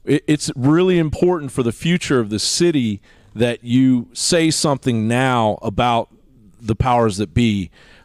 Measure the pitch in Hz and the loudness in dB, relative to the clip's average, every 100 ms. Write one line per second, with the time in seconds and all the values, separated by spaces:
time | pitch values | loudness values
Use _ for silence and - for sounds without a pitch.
0 | - 143 - 151 - 135 131 160 185 175 | -2 -2 0 -2 -4 -2 2 2 2 2
1 | 156 - 180 175 139 - 117 - 165 175 | 0 0 0 0 -4 -4 -4 -2 -2 -2
2 | - 131 104 107 - - 175 151 113 101 | 0 0 0 -4 -2 0 0 0 -2 -4
3 | - _ _ 107 120 117 120 127 131 123 | -10 _ _ -2 -2 -2 0 2 4 2
4 | - - - 170 160 - 156 135 131 113 | -2 -6 -2 0 0 0 -2 -2 -2 -2
5 | 110 120 131 123 110 101 113 101 120 117 | 0 0 0 2 0 -2 -4 -2 0 0
6 | - _ _ _ - - 113 110 131 120 | -4 _ _ _ -20 -10 -4 -2 2 2
7 | 113 95 95 117 117 101 85 - - - | 2 0 -2 0 2 0 -4 -12 -20 -20